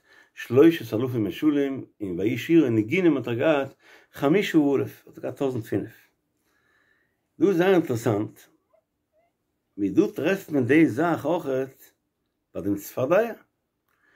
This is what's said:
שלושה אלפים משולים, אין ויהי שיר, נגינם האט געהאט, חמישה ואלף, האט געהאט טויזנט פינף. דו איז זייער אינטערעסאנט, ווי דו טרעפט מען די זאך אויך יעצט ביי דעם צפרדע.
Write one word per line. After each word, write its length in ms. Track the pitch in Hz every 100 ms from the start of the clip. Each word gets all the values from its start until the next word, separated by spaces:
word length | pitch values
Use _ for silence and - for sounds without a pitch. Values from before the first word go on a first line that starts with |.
| _ _ _
שלושה 640 | - - 120 160 165 120 110
אלפים 280 | 127 120
משולים, 600 | 98 - 151 143 139 135 - _
אין 200 | 98 85
ויהי 180 | 104 127
שיר, 300 | - 165 139
נגינם 480 | 113 104 180 175 139
האט 120 | 120
געהאט, 460 | 117 151 147 131 - _ - _
חמישה 460 | - 143 190 196 165
ואלף, 460 | 143 131 117 - -
האט 120 | -
געהאט 180 | 131 127
טויזנט 280 | 139 123
פינף. 460 | 113 101 - - _ _ _ _ _ _ _ _ _ _ _ _ _ -
דו 80 | 175
איז 80 | 175
זייער 180 | 180
אינטערעסאנט, 680 | 180 - 117 127 202 - - _ _ _ _ _ _ _ _ _ _ _ _ _ -
ווי 100 | 101
דו 180 | - 359
טרעפט 440 | - 143 196 -
מען 140 | 147
די 220 | 120 151 151
זאך 380 | 110 170 143
אויך 200 | 143 175
יעצט 380 | 135 131 131 - _ _ _ _ _ _ _
ביי 80 | 92
דעם 140 | 92 101
צפרדע. 560 | - - 131 180 233 - _ _ _ _ _ _ _